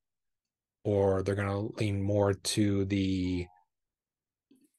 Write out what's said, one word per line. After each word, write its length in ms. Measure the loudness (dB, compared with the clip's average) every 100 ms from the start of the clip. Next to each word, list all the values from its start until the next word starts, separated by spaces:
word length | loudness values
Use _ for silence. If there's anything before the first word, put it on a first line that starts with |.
| _ _ _ _ _ _ _ _
or 380 | -2 2 2 2
they're 120 | 0
gonna 260 | -2 -2 -2
lean 420 | -6 -4 -2 -2
more 320 | 0 2 2
to 500 | 0 -2 0 0 0 0
the, 600 | 0 0 0 -2 -4 -6 _ _ _ _ _ _ _ _ _ _ _ _